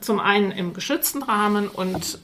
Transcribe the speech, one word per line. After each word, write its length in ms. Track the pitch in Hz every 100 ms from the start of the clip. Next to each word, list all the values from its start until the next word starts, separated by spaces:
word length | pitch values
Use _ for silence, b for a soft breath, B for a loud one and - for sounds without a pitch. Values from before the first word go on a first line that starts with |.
zum 180 | - 208
einen 320 | 196 202 196
im 220 | 175 180
geschützten 480 | 175 - 311 - 277
Rahmen 460 | 269 208 208 208 202
und 500 | - 185 185 - -